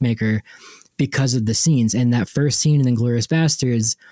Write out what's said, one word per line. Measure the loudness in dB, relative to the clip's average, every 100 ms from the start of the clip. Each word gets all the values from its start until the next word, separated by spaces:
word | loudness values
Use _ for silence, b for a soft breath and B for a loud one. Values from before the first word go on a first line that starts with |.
maker | -2 0 -2 -2 B B B B B -6
because | -4 -2 -2
of | 0 -2
the |
scenes. | 0 2 2 2
And | 2 2
that | 0 -2
first | -2 -2 0
scene | 2 2
in | 2 0
Inglourious | 0 0 -2
Basterds | 0 0 0 0 0 -2 -6 B